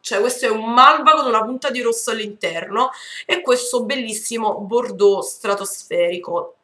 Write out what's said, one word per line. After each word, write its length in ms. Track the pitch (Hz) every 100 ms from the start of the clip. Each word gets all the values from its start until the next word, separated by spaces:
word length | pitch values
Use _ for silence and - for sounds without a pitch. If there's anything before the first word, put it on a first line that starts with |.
cioè 200 | - 196
questo 260 | 233 247 254
è 40 |
un 220 | 220 226
malva 400 | 240 269 302 302
con 140 | 302 262
una 180 | 226
punta 260 | 220 254 294
di 100 | 254
rosso 300 | 240 233 -
all'interno, 800 | 220 208 202 175 165 175 202 262 - - - -
e 140 | 349
questo 440 | 302 247 - 247
bellissimo 760 | 220 269 233 214 - 233 214 202
bordeaux 680 | 196 233 240 190 202 190 170
stratosferico. 1300 | - 214 202 196 - - 175 175 180 175 175 - -